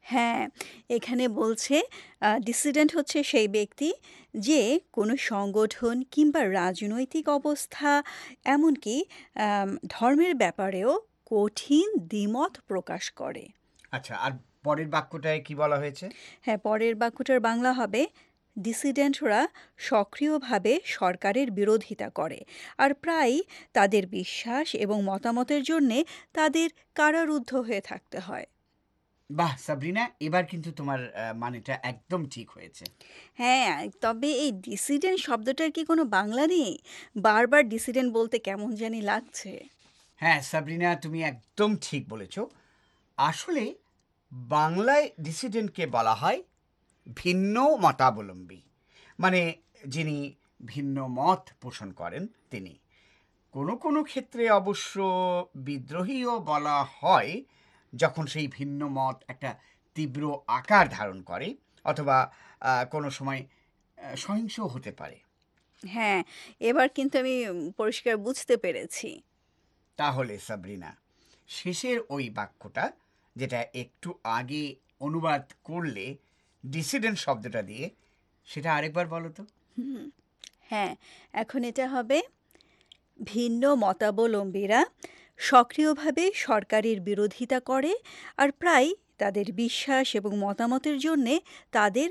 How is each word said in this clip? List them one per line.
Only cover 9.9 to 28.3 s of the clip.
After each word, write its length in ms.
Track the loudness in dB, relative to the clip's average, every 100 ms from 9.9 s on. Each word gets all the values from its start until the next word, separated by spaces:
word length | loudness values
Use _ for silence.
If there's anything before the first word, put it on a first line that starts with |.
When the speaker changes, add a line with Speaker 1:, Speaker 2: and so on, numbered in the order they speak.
| 0 4 6 4 4
Speaker 1:
ব্যাপারেও 680 | 2 2 -2 0 2 0 -2 _ _
কঠিন 760 | 2 2 -2 4 4 4 0
দ্বিমত 580 | -2 -2 -2 0 -2 -4 _
প্রকাশ 440 | -6 -4 -8 -8
করে। 360 | -8 -10 -10 -16 _ _ _ _
Speaker 2:
আচ্ছা, 240 | -10 -8 -4
আর 160 | -4 -6 _ _
পরের 240 | -2 -2 0
বাক্যটায় 540 | -2 -4 -6 -2 -2
কি 140 | -4 -2
বলা 220 | 2 2
হয়েছে? 320 | -2 -8 -14 -14 -20 -10
Speaker 1:
হ্যাঁ, 160 | -4 -2
পরের 380 | 0 0 0 0
বাক্যটার 440 | -2 -2 2 2
বাংলা 340 | 4 2 0
হবে, 340 | 0 0 0 0 _ _ _ _ -8
ডিসিডেন্টরা 880 | -4 -2 -2 2 2 2 2 2 2 -4 -20 _
সক্রিয়ভাবে 1000 | 0 2 2 0 0 0 0 0 2 2 0
সরকারের 680 | 0 0 2 0 0 0
বিরোধিতা 580 | 0 2 2 0 -10 -8
করে, 360 | -4 -6 -6 -16 -18 -16 2
আর 160 | 2
প্রায়ই 500 | 2 0 2 4 2 -2 -12 -2
তাদের 340 | 4 4 4 0
বিশ্বাস 680 | -6 -6 -8 -4 -4 -2 -2
এবং 280 | -2 0
মতামতের 600 | 0 -2 -2 -2 0 0
জন্যে 420 | 2 4 4 4 -2 -6 -8
তাদের 360 | 2 2 4 0 _ _ 2
কারারুদ্ধ 600 | 4 4 2 0 -2 -4
হয়ে 260 | -2 -4
থাকতে 380 | -6 -14 _ -12
হয়। 260 | -10